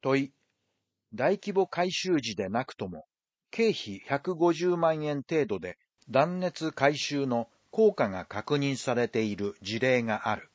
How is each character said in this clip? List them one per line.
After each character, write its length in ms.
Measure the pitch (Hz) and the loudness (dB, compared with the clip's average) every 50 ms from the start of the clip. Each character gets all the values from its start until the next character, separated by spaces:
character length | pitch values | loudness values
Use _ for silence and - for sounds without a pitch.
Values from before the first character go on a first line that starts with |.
問 220 | - 135 135 139 139 | 0 2 2 2 0
い、 100 | 135 _ _ _ _ _ _ _ _ _ _ _ _ _ _ _ _ - | -2 _ _ _ _ _ _ _ _ _ _ _ _ _ _ _ _ -6
大 260 | 107 127 151 190 196 | 0 2 2 2 0
規 140 | - 202 196 | -2 -2 0
模 140 | 190 190 | 0 0
改 240 | - - - 175 185 | 0 0 -2 -2 -2
修 300 | 175 - - 185 185 151 | -2 -4 -2 0 0 0
時 160 | 120 117 107 | 0 -2 -6
で 120 | 85 101 92 | -4 -4 -2
な 160 | 98 117 131 | -2 -4 -4
く 100 | - - | -4 -8
と 140 | _ 110 95 | _ -8 -8
も、 180 | 87 78 - _ _ _ _ _ _ _ _ _ | -8 -12 -16 _ _ _ _ _ _ _ _ _
経 200 | - - 226 220 | -2 0 2 2
費 300 | 202 - - 113 98 95 - | 2 0 -4 -10 -10 -12 -4
百 280 | - 139 139 - - 185 | -4 -4 -2 -2 -4 -2
五 160 | 156 165 175 170 | 2 4 4 4
十 240 | 156 175 180 180 | 4 2 0 2
万 280 | 170 165 160 160 156 151 | 4 2 2 2 2 -2
円 180 | 151 147 143 127 | -2 -4 -4 -4
程 220 | _ 170 160 143 | _ 0 0 0
度 120 | 110 107 92 | 0 -2 -6
で 180 | 80 90 87 _ _ _ _ _ _ - | -6 -8 -12 _ _ _ _ _ _ 0
断 300 | 113 131 143 170 180 180 | 2 2 4 4 0 -4
熱 320 | 180 180 - - 160 160 147 | -4 -4 -4 -4 -6 -6 -2
改 240 | - 135 143 156 | 4 4 4 4
修 300 | 139 - - 147 143 139 | 2 -4 -4 -2 -2 0
の 220 | 135 123 117 113 - _ _ _ _ | 0 0 0 -2 -4 _ _ _ _
効 240 | - - 220 214 196 | 0 4 4 4 6
果 140 | - 139 104 | 4 -2 -2
が 160 | 95 92 90 | -2 -6 -10
確 320 | - - 104 107 - 143 | -8 -8 -8 -4 -2 0
認 200 | 143 143 139 135 | 0 0 0 -2
さ 180 | 120 - - 123 | -2 -2 -2 0
れ 140 | 120 120 113 | 0 0 0
て 160 | - 120 110 | 0 0 0
い 120 | 110 104 | 0 -2
る 200 | 92 101 101 98 _ | -2 -4 -6 -6 _
事 200 | - 92 104 113 | -8 -6 -4 0
例 220 | 123 131 127 123 117 | 2 4 4 4 2
が 260 | 113 110 104 - 113 | 0 -2 -2 0 -2
あ 80 | 107 | -2
る。 140 | 101 - _ _ | -4 -4 _ _